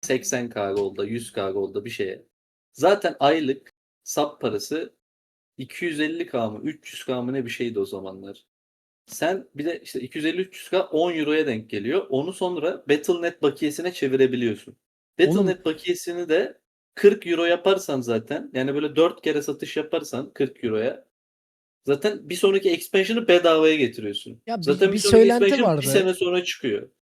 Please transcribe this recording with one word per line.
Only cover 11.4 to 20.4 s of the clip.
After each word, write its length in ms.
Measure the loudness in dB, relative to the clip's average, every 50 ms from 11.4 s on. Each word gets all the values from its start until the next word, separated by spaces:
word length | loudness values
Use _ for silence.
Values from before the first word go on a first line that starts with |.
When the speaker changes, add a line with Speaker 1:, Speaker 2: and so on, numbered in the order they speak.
| 2 0
Speaker 1:
denk 220 | 0 -4 -4 -6
geliyor. 360 | -6 -6 -4 0 -2 -2 -2 0
Onu 240 | -2 -2 -2 -2 -4
sonra 500 | -4 -4 -2 -2 -2 -2 -2 -4 -4 0 0
Battle 320 | 0 0 2 0 0 0
Net 200 | 0 -4 -4 _
bakiyesine 520 | 0 0 0 2 -4 -4 -2 -2 -6 -6 -4
çevirebiliyorsun. 840 | -2 -2 0 4 4 4 4 4 0 -2 -2 -2 -4 -10 -20 -20 _ _ _ _ _ _ _ _ 2
Battle 260 | 4 4 4 4 2
Net 100 | 2 0
Speaker 2:
Oğlum. 100 | 0 -2
Speaker 1:
bakiyesini 640 | -4 -4 -4 -4 -4 -4 -4 -4 -10 -8 -8 -2 0
de 300 | 0 0 0 -2 -6 _ _ _ _ _ _ _ _
kırk 320 | 6 6 6 6 6 -2 -2
euro 180 | 0 2 4
yaparsan 560 | 2 2 2 4 2 2 2 0 -4 -4 -4
zaten, 500 | -2 0 -2 -2 -2 -2 -6 -6 -6 -6 -4
yani 200 | -4 -2 -2 -2
böyle 220 | -2 -4 -2 2
dört 260 | 4 4 4 2 -2
kere 200 | -4 -2 -2 -2
satış 360 | -2 -4 -6 -6 -8 -6 -6 -6
yaparsan 540 | -4 -2 -4 -4 -4 -4 -8 -8 -8 -8 _
kırk 300 | -2